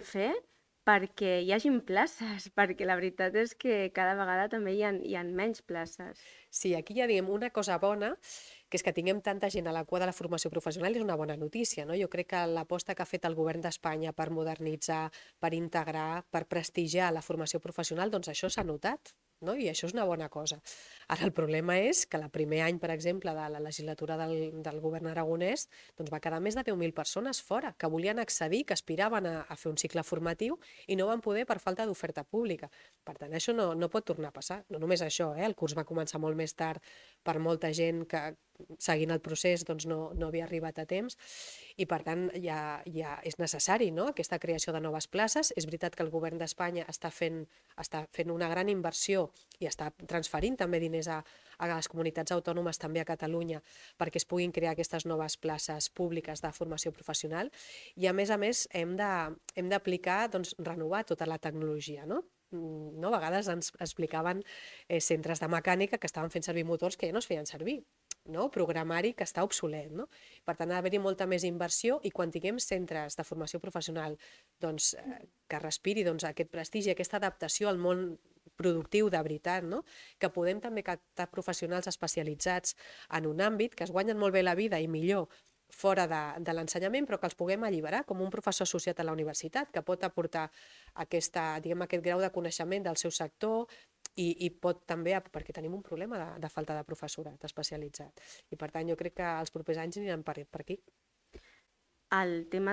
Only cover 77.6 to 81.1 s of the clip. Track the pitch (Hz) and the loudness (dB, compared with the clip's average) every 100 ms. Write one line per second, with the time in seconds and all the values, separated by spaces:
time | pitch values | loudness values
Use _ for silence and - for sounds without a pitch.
77.6 | 208 185 180 180 185 165 _ _ - - | 2 2 4 2 0 -6 _ _ -16 0
78.6 | 175 165 156 208 214 180 156 151 175 185 | 2 2 2 4 4 4 0 -2 0 0
79.6 | 170 226 - - - - 190 - 175 208 | 0 -4 -6 -14 -20 -2 0 2 2 2
80.6 | 240 220 185 175 _ | -2 -4 -2 -4 _